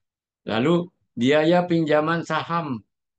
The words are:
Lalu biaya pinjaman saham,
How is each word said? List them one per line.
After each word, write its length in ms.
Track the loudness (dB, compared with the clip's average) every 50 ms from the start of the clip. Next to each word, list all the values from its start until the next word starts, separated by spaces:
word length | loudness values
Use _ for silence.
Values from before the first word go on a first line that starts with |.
| _ _ _ _ _ _ _ _ -8
Lalu 400 | -4 -2 0 2 2 2 0 0 -4 _ _ _ _ -6 -2
biaya 480 | 0 2 2 4 4 4 2 2 2
pinjaman 560 | 2 0 0 2 2 2 2 2 0 -2 -4 -4
saham, 640 | -4 -6 -6 -4 -4 -6 -6 -4 -6 -8 -10 -10 _ _ _ _ _ _